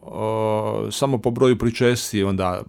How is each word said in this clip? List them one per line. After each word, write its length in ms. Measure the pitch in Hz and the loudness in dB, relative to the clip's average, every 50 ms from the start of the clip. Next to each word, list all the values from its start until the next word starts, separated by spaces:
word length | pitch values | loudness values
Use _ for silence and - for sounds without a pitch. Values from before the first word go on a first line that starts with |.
o, 840 | - - - 90 110 110 110 110 110 107 107 107 107 107 107 107 107 107 | -14 -12 -8 -6 -4 -2 -2 0 0 0 0 0 -2 -2 -2 -4 -4 -4
samo 280 | 104 - 139 139 131 113 | -4 -2 0 0 0 0
po 120 | - 123 | 0 0
broju 280 | 117 - 131 127 123 92 | 2 4 4 4 4 4
pričesti 680 | 113 120 113 - 127 120 123 117 - - - 104 98 | 2 0 0 2 2 2 2 0 -2 -2 0 0 0
onda 380 | 98 98 92 92 90 90 101 - | 0 0 0 0 -2 -2 -4 -6